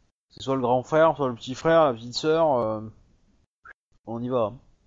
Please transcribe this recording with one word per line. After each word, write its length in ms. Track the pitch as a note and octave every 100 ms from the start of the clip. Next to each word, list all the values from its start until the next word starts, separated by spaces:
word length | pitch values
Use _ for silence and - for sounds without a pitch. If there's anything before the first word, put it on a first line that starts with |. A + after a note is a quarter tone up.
| _ _ _
C'est 120 | -
soit 140 | C3 C3+
le 40 |
grand 220 | A#2+ B2+
frère, 340 | A#2+ D#3 D#3+ D3
soit 120 | C3+
le 60 |
petit 200 | A#2+ -
frère, 300 | B2+ E3 E3 D3+
la 80 |
petite 200 | A2+ A#2+
sœur, 380 | A#2+ D#3 D#3+ D#3+ B2+
euh, 220 | A2 G#2+ A2 - _ _ _ _ _ _ - - _ _ -
on 140 | A#2
y 60 | B2
va, 240 | B2+ G#2+
hein. 60 | B2 _ _